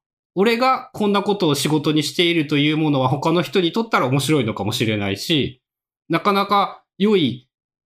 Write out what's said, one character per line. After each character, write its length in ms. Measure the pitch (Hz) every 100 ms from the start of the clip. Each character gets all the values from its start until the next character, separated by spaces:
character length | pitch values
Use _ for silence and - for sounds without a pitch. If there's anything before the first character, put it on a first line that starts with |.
| _ _ _ 175
俺 220 | 220 233
が 320 | 262 262 -
こ 140 | - 208
ん 60 |
な 100 | 202
こ 140 | 202 202
と 100 | 165
を 80 | 143
仕 140 | 151
事 240 | 151 156
に 100 | 151
し 100 | 147
て 100 | -
い 100 | 170
る 140 | 170 147
と 100 | 147
い 120 | 147
う 60 | 156
も 160 | 151
の 80 | 139
は 80 | 127
他 240 | 135 160
の 120 | 170
人 180 | 175 202
に 100 | 170
と 120 | 226
っ 60 | 226
た 120 | 208
ら 60 | 131
面 120 | 139
白 220 | 131 151
い 20 |
の 100 | 107
か 120 | 104 101
も 80 |
し 120 | 107 110
れ 120 | 107
な 120 | 98
い 60 | 98
し、 460 | - 151 123 - _ _ _ _ -
な 100 | 170
か 140 | 208
な 140 | 190 196
か 360 | 202 185 - _ -
良 180 | 208 196
い、 320 | 131 127 _ _ _ _